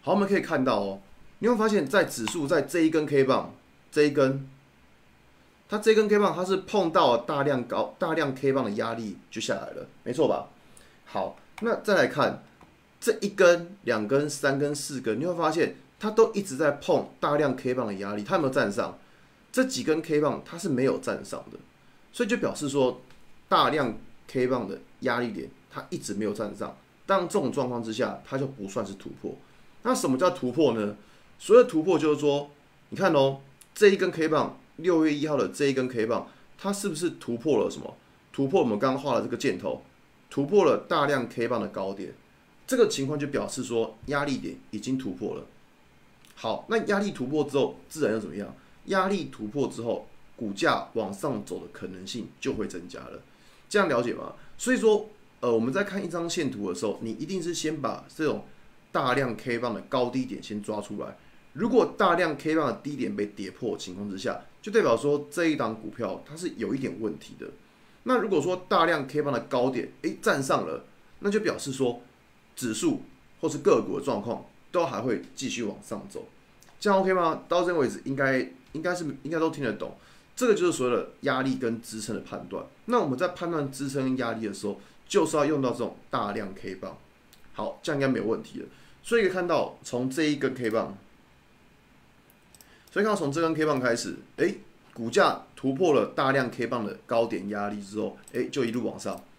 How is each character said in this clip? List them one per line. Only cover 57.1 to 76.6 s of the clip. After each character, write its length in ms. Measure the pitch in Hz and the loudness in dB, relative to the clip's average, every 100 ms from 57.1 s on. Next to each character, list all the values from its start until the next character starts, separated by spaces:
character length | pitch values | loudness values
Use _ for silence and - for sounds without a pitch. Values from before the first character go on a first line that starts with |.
一 160 | 110 160 | -8 -6
定 160 | 190 | -4
是 100 | 165 | -4
先 280 | 160 156 156 | -4 -4 -2
把 240 | 123 98 - | -4 -6 -12
这 100 | - | -4
种 200 | 151 104 - - - - _ | -2 -2 -8 -20 -20 -20 _
大 240 | 175 135 | -2 2
量 200 | 127 127 107 | 2 0 -4
K 220 | 131 117 | -4 -2
棒 160 | 120 | -2
的 60 | 104 | -4
高 280 | - 127 120 | -2 0 0
低 140 | 131 127 | -2 -4
点 160 | 98 | -8
先 200 | - 104 | -8 -8
抓 180 | 101 104 | -6 -8
出 220 | 101 104 | -6 -10
来。 140 | 60 - - - - | -10 -12 -20 -20 -18
如 140 | 139 220 | -4 4
果 260 | 254 170 - | 4 4 4
大 180 | 190 | 4
量 220 | 175 170 147 | 4 2 0
K 180 | 160 | 0
棒 120 | 156 143 | 2 2
的 60 | 107 | -2
低 140 | 143 139 | -6 -4
点 180 | 107 | -4
被 120 | 104 104 | -2 -6
跌 240 | - 92 | -6 -12
破 220 | - 120 | -6 -6
的 60 | 90 | -6
情 160 | - | -8
况 160 | 90 104 | -10 -8
之 80 | 95 | -6
下， 240 | 107 80 - - | -6 -6 -12 -16
就 100 | - | 0
代 120 | 220 | 2
表 140 | 165 117 | 4 4
说 300 | 143 147 147 | 4 0 -2
这 160 | - 165 | 0 0
一 100 | 143 | 2
档 180 | 117 | -2
股 140 | 110 110 | -4 -10
票 340 | 107 107 85 - | -6 -6 -6 -10
它 100 | 156 | -10
是 160 | 180 - | -10 -4
有 180 | 101 | -4
一 40 | 139 | -2
点 160 | 123 87 | -4 -4
问 180 | 110 76 | -6 -6
题 160 | - - | -14 -16
的。 80 | - - - _ - - | -16 -16 -20 _ -20 -12
那 140 | - 254 | -2 0
如 100 | 208 | 2
果 140 | 175 | 0
说 240 | 143 180 - | 0 -4 0
大 160 | 190 | 2
量 220 | 165 160 131 | 4 2 -2
K 160 | 147 | -4
棒 100 | 143 | -2
的 80 | 120 | -2
高 300 | - 127 127 | -2 0 2
点， 200 | 131 - - | 0 -6 -6
诶， 160 | 165 - | -6 -2
站 220 | 220 151 | 0 0
上 240 | 135 151 87 | 0 0 0
了， 180 | - - - - - | -8 -10 -20 -20 -6
那 100 | 202 | -2
就 100 | 208 | 0
表 160 | 208 90 | 0 -4
示 160 | 139 | -6
说 300 | 135 127 120 - _ _ _ _ | 0 0 -2 -12 _ _ _ _
指 200 | - 120 | -6 -4
数 280 | 110 170 107 - - - - | 0 0 0 -6 -20 -20 -6
或 80 | 160 | -4
是 100 | 139 | 0
个 240 | 151 135 | 4 4
股 160 | 101 95 | 4 -4
的 60 | |
状 160 | - 120 | -2 -2
况 240 | 117 - - - - | -2 -8 -10 -20 -4
都 140 | 175 | -2
还 160 | 160 104 | 0 -2
会 220 | 123 98 - | -2 -2 -4
继 140 | - 131 | -10 -8
续 140 | 117 | -4
往 160 | 107 95 | -6 -8
上 240 | - 104 98 | -10 -12 -10
走。 160 | - - - _ - | -14 -16 -20 _ -20